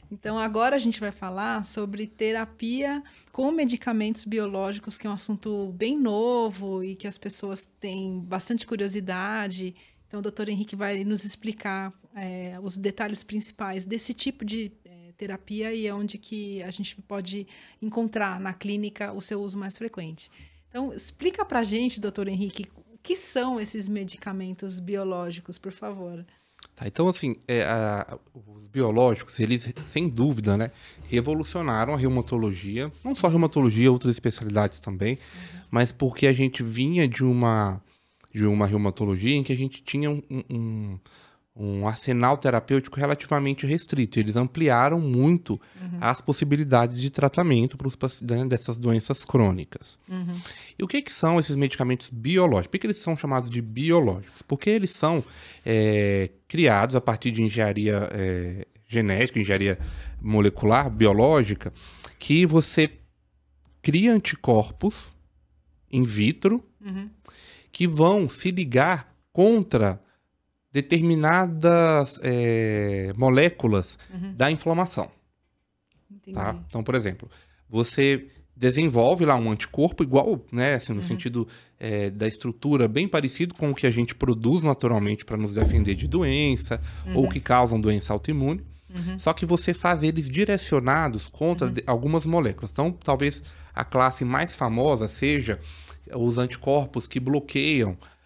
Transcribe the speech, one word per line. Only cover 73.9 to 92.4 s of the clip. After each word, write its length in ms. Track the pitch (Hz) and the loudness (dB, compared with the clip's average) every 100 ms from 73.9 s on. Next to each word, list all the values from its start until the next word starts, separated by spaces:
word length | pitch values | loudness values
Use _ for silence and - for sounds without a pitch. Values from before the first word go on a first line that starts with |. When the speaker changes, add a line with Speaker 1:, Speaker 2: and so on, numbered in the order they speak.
| - - | -8 -14
Speaker 1:
Uhum. 220 | 185 190 | -10 -6
Speaker 2:
da 160 | 151 135 | 0 0
inflamação. 600 | 156 165 165 180 - - _ _ _ _ _ _ _ _ _ _ | 0 0 0 -2 -4 -8 _ _ _ _ _ _ _ _ _ _
Speaker 1:
Entendi. 240 | 202 196 | -20 -12
Speaker 2:
Tá? 220 | 190 104 175 - | -8 -6 -6 -8
Então, 160 | 117 | -6
por 120 | 113 | -2
exemplo, 360 | 123 104 92 - - _ _ _ | 0 -2 -6 -12 -20 _ _ _
você 600 | 113 117 - 139 139 - - _ | -2 0 2 4 2 -2 -20 _
desenvolve 680 | - 127 127 160 120 120 175 | 0 2 4 2 4 4 6
lá 120 | 156 131 | 4 4
um 140 | 113 | 2
anticorpo 520 | 107 - - 170 - | -2 -4 0 0 2
igual, 420 | 147 131 220 143 - | 2 4 4 0 -2
né, 240 | 120 131 | -2 0
assim, 180 | 127 - | 0 -2
no 80 | 101 | -4
Speaker 1:
Uhum. 60 | 90 | -4
Speaker 2:
sentido, 420 | 117 123 120 113 - _ - | -4 -4 -4 -6 -8 _ -12
é, 320 | 110 104 101 | -6 -2 -2
da 160 | 101 107 | -2 -4
estrutura, 600 | - 123 117 147 143 113 | -4 -8 -4 2 4 4
bem 180 | 123 190 | 2 0
parecido 480 | 160 135 - 175 | 0 0 -2 -4
com 160 | - 151 | -2 -4
o 40 | |
que 120 | 135 131 | 2 2
a 40 | |
gente 240 | 113 117 | 2 0
produz 480 | - 131 113 117 170 | 0 0 2 2 2
naturalmente 600 | 156 131 120 113 104 107 | 2 2 2 2 0 -2
pra 120 | - 107 | -4 -4
nos 160 | 107 | -2
defender 420 | 104 107 - 98 | 2 4 4 2
de 140 | 95 - | 0 0
doença, 720 | 175 151 139 147 123 - 117 - - 185 | 0 2 2 2 0 -2 -6 -6 -10 -4
Speaker 1:
Uhum. 120 | 175 | 2
Speaker 2:
ou 100 | 123 | 2
que 120 | 135 | 0
causam 400 | - 123 123 113 | 2 4 4 4
doença 320 | 107 104 - | 2 2 0
autoimune. 500 | 104 - 151 135 180 - - - | -2 0 0 0 -2 -8 -20 -14
Speaker 1:
Uhum. 240 | 180 175 185 | -8 -6 -2
Speaker 2:
Só 140 | 160 | -2
que 120 | 165 | 0
você 300 | 170 175 175 | 2 2 2
faz 280 | 170 175 165 | 0 0 2
eles 260 | 156 165 139 | 2 0 -2
direcionados 1000 | 143 208 202 - 143 123 151 156 107 - | 0 0 0 0 0 2 2 0 -2 -8
contra 380 | - 160 170 127 | -4 -2 0 -2
Speaker 1:
Uhum. 60 | |
Speaker 2:
de-, 100 | 120 - | -2 -2
algumas 380 | 117 143 160 | 0 0 0
moléculas. 460 | 151 170 | 0 0